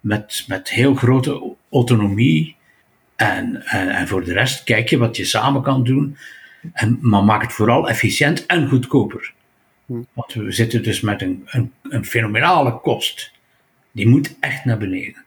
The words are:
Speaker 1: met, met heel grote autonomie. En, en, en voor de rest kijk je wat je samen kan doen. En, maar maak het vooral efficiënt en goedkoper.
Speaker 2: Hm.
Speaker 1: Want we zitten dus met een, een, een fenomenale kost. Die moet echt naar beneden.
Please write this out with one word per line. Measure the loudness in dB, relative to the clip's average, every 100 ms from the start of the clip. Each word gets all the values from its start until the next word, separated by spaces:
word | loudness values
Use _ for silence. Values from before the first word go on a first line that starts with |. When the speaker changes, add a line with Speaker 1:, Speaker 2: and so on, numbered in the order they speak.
Speaker 1:
met, | -2 -4 -4 -12 -8
met | -8 -6
heel | 0 2
grote | 4 4 4 2 -4 -8 -14 _
autonomie. | 0 4 2 2 2 2 2 0 -8 _ _ _ _ _ _
En, | -2 -2 -6 -8
en, | -6 -4 -2
en | -2 -2
voor | -4
de | -2
rest | -2 -2 -2
kijk | -2 0 2
je | 2
wat | 2 -2
je |
samen | -4 0 0 0
kan | 0 0
doen. | 2 2 0 -6 -20 -20 -20 -20 -16
En, | -4 0 2
maar | 4 4
maak | 4 2
het | 0
vooral | 0 2 2 2
efficiënt | 0 0 2 0 0 0
en | 0 2
goedkoper. | 0 2 2 0 -4 -14 _ _ _ _ _ _
Speaker 2:
Hm. | -12 -10
Speaker 1:
Want | -14 -10
we | -8 -6
zitten | 0 0 0
dus | -2 -4
met | -2 -4
een, | -4 -6 -6
een, | -4 -4 _
een | -8 -6
fenomenale | -2 -2 0 0 2 4 2 0
kost. | -2 -2 -4 -8 -16 _ _ _ _ _ _
Die | 0 4
moet | 4 2 -6
echt | -8 -4
naar | -2 -2
beneden. | -4 -6 -10 -16